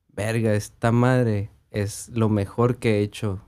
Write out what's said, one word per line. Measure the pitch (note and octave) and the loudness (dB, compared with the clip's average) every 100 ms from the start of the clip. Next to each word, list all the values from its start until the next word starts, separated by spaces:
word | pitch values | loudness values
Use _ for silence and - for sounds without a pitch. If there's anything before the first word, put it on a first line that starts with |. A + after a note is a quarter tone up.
| _ | _
"Verga, | - G#2+ A2+ A2 | -8 -4 -2 0
esta | G#2 - - A#2 | 0 -4 -2 2
madre | A#2+ B2 B2+ A#2 G#2 G#2 - _ | 4 4 4 2 -2 -4 -12 _
es | A2 G#2 - - | -6 -6 -6 -8
lo | A#2+ A2 | -2 0
mejor | G#2 G2+ - A#2+ B2 | 2 -2 0 0 0
que | A#2 G#2 | 0 0
he | |
hecho | G#2 - G#2+ F#2+ | -2 -4 -6 -6